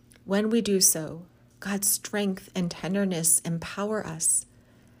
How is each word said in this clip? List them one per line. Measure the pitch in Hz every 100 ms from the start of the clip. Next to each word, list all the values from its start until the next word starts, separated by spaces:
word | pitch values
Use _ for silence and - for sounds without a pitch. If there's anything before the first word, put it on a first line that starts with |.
| _ - -
When | 196 214
we | 233
do | 208 190
so, | 185 160 156 165 175 _ _ _
God's | 190 196 202
strength | - - 214 202 190 - 185
and | 175
tenderness | - 185 190 196 170 165 - 170
empower | 165 160 - 208 214 165
us, | 165 - - - - _ - - -